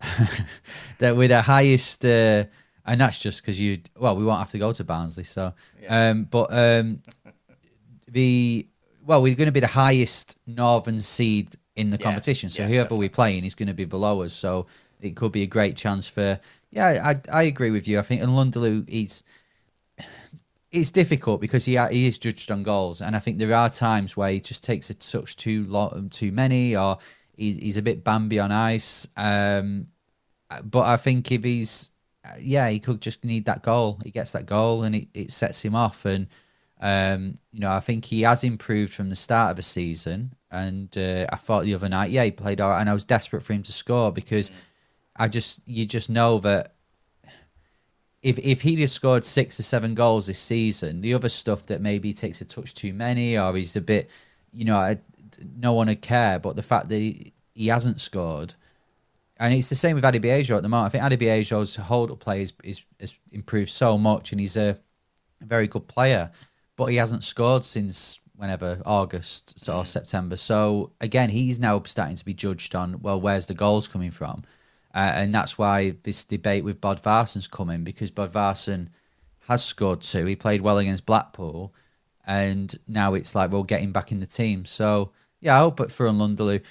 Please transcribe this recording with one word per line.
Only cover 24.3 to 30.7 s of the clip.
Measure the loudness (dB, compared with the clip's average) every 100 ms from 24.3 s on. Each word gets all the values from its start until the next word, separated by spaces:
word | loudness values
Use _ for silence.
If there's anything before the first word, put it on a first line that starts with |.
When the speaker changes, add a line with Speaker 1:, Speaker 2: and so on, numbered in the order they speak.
Speaker 1:
he | -2
just | -4 -8
takes | -6 -4 -6
a |
touch | -10 -8 -8 -8 -8
too | -4 -2
lo-, | -2 -2 -2 -4 -10
too | -6 -4
many, | 0 2 2 2 2
or | 0 -2 -8 -20 _ -6
he, | -4
he's | -4 -4 -2
a |
bit | -2 -2
Bambi | 0 0 0 0
on | 0
ice. | 0 0 0 -2 -6 -8 -4
Um, | 0 2 2 0 -2 -6 -8 _ _ _ _ _ -18 -16
but | -2